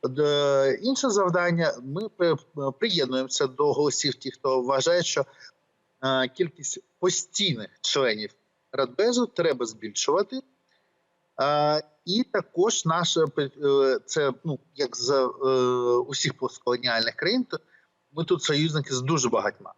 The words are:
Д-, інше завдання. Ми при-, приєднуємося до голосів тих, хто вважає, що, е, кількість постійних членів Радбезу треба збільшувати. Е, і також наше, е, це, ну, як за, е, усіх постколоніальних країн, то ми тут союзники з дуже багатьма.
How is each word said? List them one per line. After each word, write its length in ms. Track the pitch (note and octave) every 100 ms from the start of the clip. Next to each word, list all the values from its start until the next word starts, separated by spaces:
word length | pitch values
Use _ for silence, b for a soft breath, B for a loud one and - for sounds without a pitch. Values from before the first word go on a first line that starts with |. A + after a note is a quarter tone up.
Д-, 760 | - C3 D3 C#3+ C#3+ C#3 C3+ -
інше 280 | A3 C4+ C4
завдання. 640 | G3+ F#3 F3 F3 E3+ D#3+ B2
Ми 260 | B2+ D3+ G#3+
при-, 280 | _ F3 D3+ - D3+ C#3 B2+
приєднуємося 680 | A3+ F3 C3 B2+ C3 - C#3
до 260 | B2+ D3
голосів 420 | C#3 D3 - -
тих, 200 | B2 C#3
хто 280 | - C#3 C3
вважає, 400 | B2 C3+ D3 F3
що, 220 | E3 - C3+ B B _ _ _ _ _
е, 260 | C3 C3 B2+
кількість 500 | - F3 - C#3+ - _ _
постійних 680 | C3+ B2+ - - G3+ A#2+ G#2 _
членів 500 | - D3+ C3 G#2+ G#2 _ _ _ _
Радбезу 540 | - C3 B2 A3 B3 A#3+
треба 400 | - E3 C3+ A#2+
збільшувати. 760 | G#2+ A2 G2+ - D#3+ G3+ C4 - _ _ _ _ _ _ _ _ -
Е, 400 | C3+ D3 D3 D3+ - _
і 200 | - G3+
також 600 | B3+ G#3 - E3 G3+ A#3 D#3+
наше, 340 | E3 E3+ - D#3+ D3
е, 600 | C#3 - C#3+ C#3 C3+ A#2+ -
це, 260 | - C#3 B2+
ну, 140 | E3 C#3 _ -
як 200 | - -
за, 280 | B2 C#3 B2+
е, 20 | - C3+ C3 B2+ B2 A#2+ A#2+
усіх 380 | B2+ C#3 D#3
постколоніальних 800 | - C3 - - B2 B2 A2+ A2+
країн, 300 | - D#3+ B3
то 140 | A#3+ D#3+ b b b _ _
ми 120 | D3
тут 180 | D#3+ F3
союзники 520 | - D3 D#3+ D#3 C#3
з 60 | B2+
дуже 280 | C3 C3+ B2
багатьма. 440 | A2+ G2+ - G2